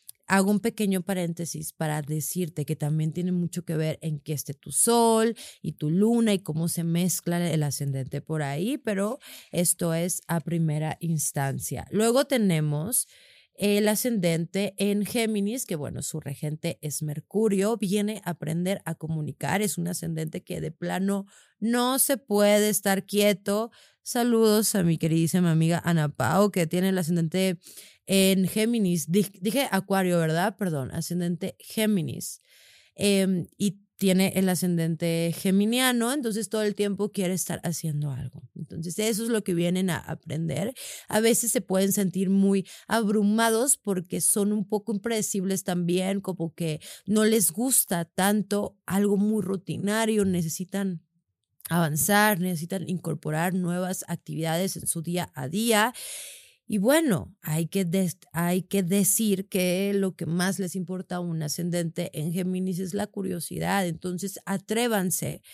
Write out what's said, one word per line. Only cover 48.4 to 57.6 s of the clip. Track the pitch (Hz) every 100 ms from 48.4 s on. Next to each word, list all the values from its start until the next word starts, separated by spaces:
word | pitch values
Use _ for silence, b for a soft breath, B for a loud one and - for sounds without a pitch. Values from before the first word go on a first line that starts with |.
| 202 202 202 - -
algo | 185 202 196
muy | 208 220
rutinario, | 185 196 - 156 196 214 226 220 196
necesitan | 180 165 - 185 196 196 170 - _ _ _ _ _ -
avanzar, | 165 165 151 - 202 214 202
necesitan | 185 175 170 190 175
incorporar | 180 170 156 151 156 175
nuevas | 185 180 175 180 185 -
actividades | 170 - 151 160 165 190 -
en | -
su | 170
día | 165 175 - -
a | 131
día. | 175 233 214 220 B B B B B B B _
Y | 214
bueno, | 202 302 320 170 80 -
hay | - 156